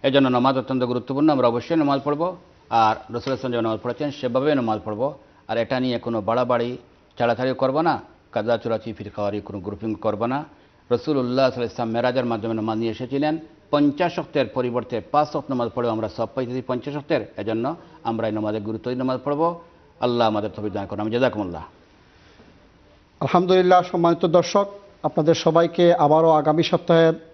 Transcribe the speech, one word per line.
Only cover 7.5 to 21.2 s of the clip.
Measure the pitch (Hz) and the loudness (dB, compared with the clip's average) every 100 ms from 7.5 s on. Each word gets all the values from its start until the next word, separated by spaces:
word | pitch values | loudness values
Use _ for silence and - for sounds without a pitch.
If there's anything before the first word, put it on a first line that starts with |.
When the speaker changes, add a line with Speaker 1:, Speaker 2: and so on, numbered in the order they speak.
Speaker 1:
করব | 127 131 139 | 0 0 2
না, | 165 143 - _ _ | 0 -2 -6 _ _
কাদা | - 107 117 | -4 0 -2
চুরাচি, | 120 110 117 | 0 -4 -4
ফিরকাওয়ারি, | 104 104 98 104 104 | -10 -12 -4 -4 -4
কোনো | 101 98 | -8 -10
grouping | 92 101 113 107 | -8 -8 -6 -4
করব | 113 104 113 | -2 -2 -2
না। | 135 | -4
রাসূলুল্লাহ | 156 - _ _ _ 120 - 147 | -6 -18 _ _ _ -2 0 -2
সাল্লাল্লাহু | 123 127 135 | 0 2 2
আলাইহি | 123 | 2
ওয়াসাল্লাম | 120 - 113 | -6 -4 -4
মেরাজের | 113 123 127 123 | 0 0 0 -2
মাধ্যমে | 113 110 | -4 -4
নামাজ | 113 110 110 | -4 -2 -2
নিয়ে | 113 | -4
এসেছিলেন, | 107 127 139 151 160 - - _ | -4 -6 -2 -2 -2 -8 -20 _
পঞ্চাশ | 147 147 143 175 170 | 2 2 2 -2 -2
ওয়াক্তের | 151 147 120 | -4 -2 -2
পরিবর্তে | - 127 117 113 117 | -2 -2 -2 -4 -6
পাঁচ | 95 147 151 | -2 0 0
ওয়াক্ত | 156 135 | -2 -4
নামাজ | 131 117 127 | -4 -2 -2
পড়েও | 120 | -2
আমরা | 110 110 | -2 -4
সব | - 123 - | -4 -6 -4
পাইতেছি | 123 127 | -6 -6
পঞ্চাশ | 120 127 131 | -4 -6 -4
ওয়াক্তের। | 143 143 147 104 - | -10 -2 -2 -2 -8
এজন্য | 104 113 120 170 - - | -4 -2 -4 -6 -14 -10
আমরা | 117 113 113 | -6 -2 -2
এই | |
নামাজের | 107 107 107 | -2 -2 -4
গুরুত্ব | 104 110 | -4 -6
দিয়ে | 123 127 | -6 -4
নামাজ | 131 127 | -2 -4
পড়ব। | 135 143 165 170 - _ _ _ | -4 0 -2 -2 -14 _ _ _
আল্লাহ | 123 120 113 | -2 2 2
আমাদের | 107 104 - | 2 -4 -6
তৌফিক | 107 | -8
দান | 101 98 | -6 -8
করুন। | 104 | -6
আমি | 107 | -4
জাযাকুমুল্লাহ। | 117 | 0